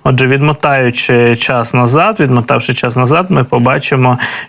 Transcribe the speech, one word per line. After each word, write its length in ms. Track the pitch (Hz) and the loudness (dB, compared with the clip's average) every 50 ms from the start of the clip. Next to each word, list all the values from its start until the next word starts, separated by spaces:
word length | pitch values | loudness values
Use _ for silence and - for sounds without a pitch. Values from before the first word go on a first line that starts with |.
| - | -2
Отже, 220 | - 135 123 131 | 0 0 2 2
відмотаючи 1120 | 127 135 139 143 151 151 - - 151 139 135 127 123 117 - - - 127 120 120 117 120 | 2 0 2 0 0 0 0 0 0 0 2 0 0 -2 -2 -2 0 2 2 4 2 2
час 380 | 117 - - 135 120 113 113 - | 0 -2 -2 -2 -2 -2 -2 0
назад, 460 | 127 123 117 120 156 175 208 220 208 | 0 0 2 2 2 2 2 0 0
відмотавши 540 | 165 135 127 123 120 - 131 120 120 - 127 | 0 0 2 0 0 0 -2 -2 -2 -4 -4
час 220 | - - 123 117 | -4 -4 -4 -2
назад, 300 | 127 127 120 151 170 185 185 | -2 0 2 0 0 0 0
ми 140 | 185 143 131 | 0 -2 0
побачимо, 720 | - - 123 120 156 170 170 - - 147 131 127 127 123 123 - - - - - | 0 0 0 2 2 0 0 -2 -2 0 2 2 2 0 0 -4 -8 -8 -10 -12